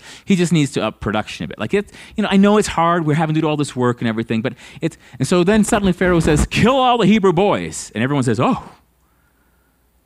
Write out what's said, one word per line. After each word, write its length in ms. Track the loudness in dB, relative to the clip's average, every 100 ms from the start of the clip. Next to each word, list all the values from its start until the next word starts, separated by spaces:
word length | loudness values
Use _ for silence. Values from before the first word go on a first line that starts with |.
| -16 -10
he 100 | -2
just 180 | 0 2
needs 200 | 0 0
to 100 | -2
up 160 | -4 -4
production 460 | -4 -4 -6 -10
a 40 | -12
bit. 120 | -8
Like, 120 | -4
it's, 200 | -4 -6 -12 -12 -6
you 60 |
know, 40 | 0
I 40 | 2
know 220 | 4 4
it's 80 | 0
hard. 400 | 0 0 0 0
We're 80 |
having 220 | 0 0 0
to 40 |
do 60 | -2
all 100 | -2
this 200 | -4 -2
work 240 | -2 -2
and 80 | -4
everything, 340 | -4 -4 -4
but 120 | -4 -8 -16 -10
it's," 180 | -8 -8 -16 -8
and 80 | -2
so 160 | 2
then 180 | 2 2
suddenly 300 | 2 0 0
Pharaoh 260 | 0 0 2
says, 260 | 2 2 0
"Kill 240 | 2 2
all 240 | 2 2 2
the 80 | 4
Hebrew 260 | 4 2
boys." 600 | 2 2 0 -4 -10 -10
And 80 | -4
everyone 220 | -2 0
says, 160 | 0 0
"Oh, 320 | 0 -2 -8 -20 _ _ _ _ _ _ _ _ _ _ _ _